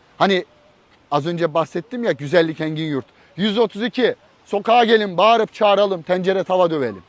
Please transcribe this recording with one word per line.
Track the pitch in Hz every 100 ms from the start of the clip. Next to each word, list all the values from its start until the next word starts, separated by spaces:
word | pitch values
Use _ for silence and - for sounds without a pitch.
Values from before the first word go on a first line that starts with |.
| _ -
hani | 190 185 - _ _ _ _ _ -
az | 147 151
önce | 170 165
bahsettim | 160 151 175 - 247
ya, | 226
güzellik | 151 143 175 165 156
engin | 156 156 160
yurt, | 139 - _ _ -
yüz | 214 202
otuz | 220 196
iki, | 233 - 214 - _ _ -
sokağa | 202 214 240
gelin, | 226 220 208 170
bağırıp | 214 226 214
çağıralım, | - 208 196 202 185
tencere | 156 185 180 190
tava | 175 185 175
dövelim. | 156 120 95